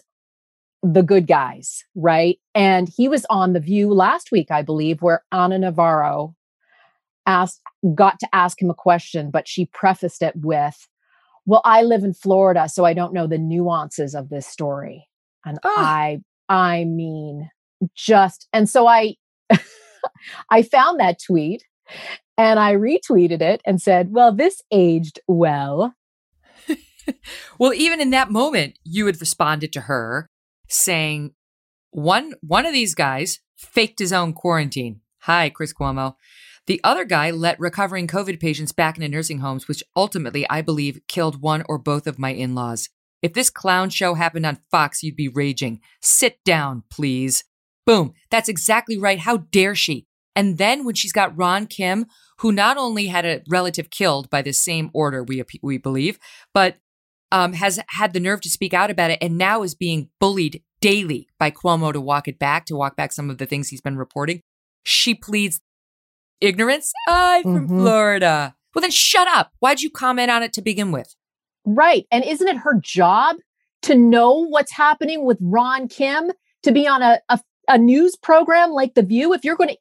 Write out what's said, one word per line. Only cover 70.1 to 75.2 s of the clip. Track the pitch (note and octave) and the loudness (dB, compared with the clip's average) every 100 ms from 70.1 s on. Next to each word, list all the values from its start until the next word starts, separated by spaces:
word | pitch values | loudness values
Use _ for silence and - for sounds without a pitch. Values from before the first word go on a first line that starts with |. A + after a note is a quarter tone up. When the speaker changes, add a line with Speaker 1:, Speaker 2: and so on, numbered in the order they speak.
| B3 A#3+ | 0 0
Speaker 2:
on | A#3 | 0
it | A#3 | -2
to | A3 | -6
begin | G#3+ G3+ G3 | -4 -2 -2
with? | C#3 A2+ _ _ _ _ _ G#3 | -4 -8 _ _ _ _ _ -2
Speaker 1:
Right. | A3 E4 A#3+ - | 4 4 4 0
And | A#3+ C#4 | -2 -2
isn't | D#4 F#4+ | 0 0
it | C4+ | 0
her | D4 A3+ | 0 0
job | - F3 F3 G#3 D4+ E4 _ _ _ _ | 0 2 4 4 2 -2 _ _ _ _
to | - C4 | 2 6
know | A#3 A#3 A#3+ D4 E4 | 6 6 6 4 2
what's | D4 C#4+ | 0 -2
happening | - D4+ D4 D#4 D#4 | 2 2 2 -2 -2